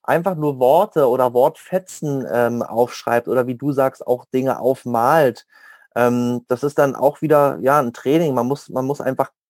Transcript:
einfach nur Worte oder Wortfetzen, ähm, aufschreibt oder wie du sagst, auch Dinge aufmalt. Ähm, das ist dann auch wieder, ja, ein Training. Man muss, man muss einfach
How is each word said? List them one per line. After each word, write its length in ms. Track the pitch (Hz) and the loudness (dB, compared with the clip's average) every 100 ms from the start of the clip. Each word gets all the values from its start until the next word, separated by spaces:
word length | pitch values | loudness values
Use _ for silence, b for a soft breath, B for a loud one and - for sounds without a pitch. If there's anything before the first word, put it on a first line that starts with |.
einfach 320 | - 147 180 | -2 0 0
nur 240 | 170 151 131 | -2 -2 2
Worte 500 | 127 160 214 160 131 | 4 4 2 2 2
oder 240 | 123 127 | 2 2
Wortfetzen, 920 | 120 143 - - 185 185 - 151 139 95 | 2 2 0 -6 -6 -6 -10 -6 -6 -4
ähm, 320 | 110 120 120 | -2 0 -2
aufschreibt 640 | 110 110 120 - - 120 117 | -4 -2 -2 -2 -2 -2 0
oder 200 | 120 123 | -2 -2
wie 80 | |
du 180 | 120 143 | -4 -4
sagst, 340 | 135 135 - - | 0 -2 -2 -4
auch 200 | 123 - | -4 -2
Dinge 340 | 131 131 - | -2 -2 0
aufmalt. 840 | 120 135 123 120 120 160 135 113 _ b b b b - | 0 -2 -2 0 2 4 2 0 _ b b b b 0
Ähm, 480 | 120 123 120 123 - | 0 2 -2 -4 -4
das 140 | 123 | -4
ist 160 | 147 147 | -2 0
dann 160 | 143 | 0
auch 280 | 123 135 - | 2 0 0
wieder, 360 | 156 147 143 82 | 0 2 2 0
ja, 160 | 123 147 | 0 2
ein 140 | 123 | 0
Training. 400 | 120 131 156 165 | -4 0 0 2
Man 120 | 127 120 | 0 -2
muss, 220 | 139 - | -4 -6
man 160 | 131 | -6
muss 160 | 131 143 | -4 -4
einfach 300 | 127 131 135 _ _ | -4 -4 -4 _ _